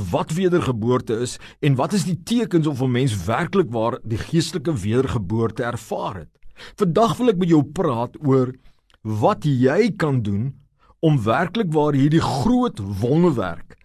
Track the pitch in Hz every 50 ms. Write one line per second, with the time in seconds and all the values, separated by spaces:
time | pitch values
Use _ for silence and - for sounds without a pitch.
0 | 101 87 98 147 180 - 160 170 196 180 170 175 - 131 127 107 101 120 127 127
1 | 117 113 117 110 123 120 - - - - - _ - 147 135 117 143 160 190 208
2 | 139 175 175 - - - 226 240 226 - - 165 151 156 147 113 135 127 123 120
3 | 135 139 104 98 82 98 113 131 175 175 175 196 170 113 120 117 110 113 120 -
4 | - 107 113 - - - - 170 156 - - 175 123 170 160 110 87 104 110 127
5 | 135 - - 123 98 85 110 113 113 113 - - 123 117 120 113 - - 202 -
6 | 185 170 - 185 156 - _ _ - - - - - - - - 208 175 151 208
7 | 226 220 147 - 247 247 208 170 185 170 170 151 139 - - 185 190 160 123 113
8 | 120 123 - - 151 135 131 131 127 123 127 - _ - - _ _ _ _ _
9 | - 110 110 107 123 185 214 208 - 151 139 123 127 127 147 190 233 233 160 -
10 | 165 151 139 127 110 104 101 98 117 135 - - _ _ _ _ _ _ _ _
11 | - 160 151 135 101 110 113 139 180 170 180 233 226 165 151 156 147 151 147 135
12 | 135 151 156 165 - - 120 139 131 240 247 247 254 240 - - 101 98 101 95
13 | 104 120 143 165 175 175 143 117 95 90 85 87 - - - _ _